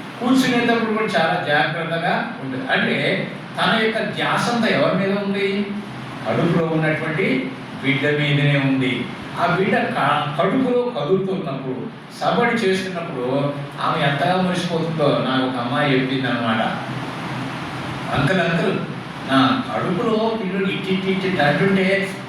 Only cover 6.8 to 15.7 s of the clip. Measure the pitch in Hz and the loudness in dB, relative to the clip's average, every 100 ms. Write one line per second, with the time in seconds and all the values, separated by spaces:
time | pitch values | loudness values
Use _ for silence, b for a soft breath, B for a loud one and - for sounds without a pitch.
6.8 | 156 151 151 156 202 262 - - - - | 0 0 -2 -2 0 0 -2 -8 -10 -6
7.8 | 131 139 147 147 147 143 143 143 135 135 | -2 0 2 2 2 2 4 4 2 2
8.8 | 127 - - - - - 175 165 208 254 | 2 -2 -4 -8 -8 -2 0 2 2 2
9.8 | 208 - 139 180 143 156 190 262 247 247 | 2 0 0 0 0 0 2 2 2 2
10.8 | 240 - 143 190 190 185 - - 127 120 | 0 -2 2 2 2 -2 -4 -6 -6 -6
11.8 | 113 - - - 151 175 240 233 190 190 | -8 -12 -14 -4 0 2 2 2 2 0
12.8 | 185 175 165 127 123 139 143 143 - - | -2 -6 -6 -4 -2 0 0 -2 -8 -4
13.8 | 165 160 165 156 175 185 185 165 - 165 | -2 0 2 2 2 2 2 0 0 -2
14.8 | 156 156 139 127 120 131 131 127 120 | -2 0 2 2 2 0 0 -2 -2